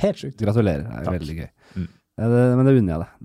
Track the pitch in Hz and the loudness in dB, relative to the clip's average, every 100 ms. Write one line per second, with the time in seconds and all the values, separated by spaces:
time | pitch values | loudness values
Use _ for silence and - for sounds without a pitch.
0 | 202 - 139 - 104 107 104 76 - 57 | -4 -2 -10 -4 0 2 0 -2 -6 -8
1 | 73 90 78 82 69 _ _ 92 85 - | -6 -4 -6 -10 -12 _ _ -10 -10 -12
2 | _ - 113 120 123 123 135 131 98 80 | _ -4 0 2 4 4 4 4 2 -2
3 | 85 _ | -6 _